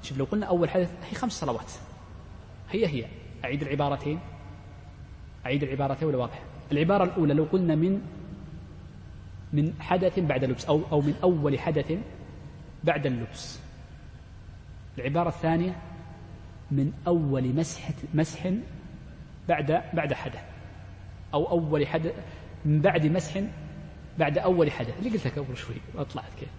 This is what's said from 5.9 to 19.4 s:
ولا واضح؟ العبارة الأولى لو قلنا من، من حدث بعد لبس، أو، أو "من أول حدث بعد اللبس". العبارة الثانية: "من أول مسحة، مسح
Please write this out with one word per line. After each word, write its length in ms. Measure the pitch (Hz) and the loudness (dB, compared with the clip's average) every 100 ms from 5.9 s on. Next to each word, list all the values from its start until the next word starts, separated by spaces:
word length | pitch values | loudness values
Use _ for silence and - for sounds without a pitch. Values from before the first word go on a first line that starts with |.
| 131 160 | 2 2
ولا 100 | 131 | 2
واضح؟ 260 | 120 - - - - | 0 -4 -14 -14 -2
العبارة 320 | 143 165 202 | 2 6 6
الأولى 300 | 180 185 160 | 6 6 6
لو 100 | 147 | 6
قلنا 320 | 156 190 175 156 | 6 4 6 6
من، 260 | 170 196 - - - - - - - - - - - - - - - | 6 4 -2 -10 -12 -12 -12 -12 -14 -14 -16 -16 -14 -14 -14 -14 0
من 200 | 147 151 156 | 2 2 0
حدث 400 | - 180 185 196 | 2 4 6 4
بعد 240 | 165 131 | 4 4
لبس، 220 | 131 127 - | 2 0 4
أو، 160 | 151 - | 4 4
أو 100 | 156 | 4
"من 140 | 147 - | 4 4
أول 360 | 180 170 143 139 | 4 6 4 2
حدث 340 | - 151 139 170 240 - - - - - - - | 2 0 0 -2 -4 -12 -14 -14 -14 -14 -16 -2
بعد 220 | 139 147 143 | 2 4 2
اللبس". 540 | 123 107 - - - - - - - - - - - - - - - - - | 0 -4 -8 -12 -12 -14 -16 -16 -16 -16 -16 -16 -16 -16 -16 -16 -16 -14 -6
العبارة 320 | 123 156 170 | 0 2 2
الثانية: 460 | - 156 165 180 175 - - - - - - - - - | 2 2 4 2 -2 -10 -12 -14 -14 -14 -14 -14 -16 0
"من 220 | 139 139 143 - | 2 2 0 2
أول 480 | 175 151 135 127 131 | 4 4 2 4 2
مسحة، 380 | 165 - - - - | 0 -2 -8 -6 0
مسح 360 | 147 160 - - 196 - - - - - - - - | 2 2 0 -2 -2 -2 -10 -12 -14 -14 -14 -16 -14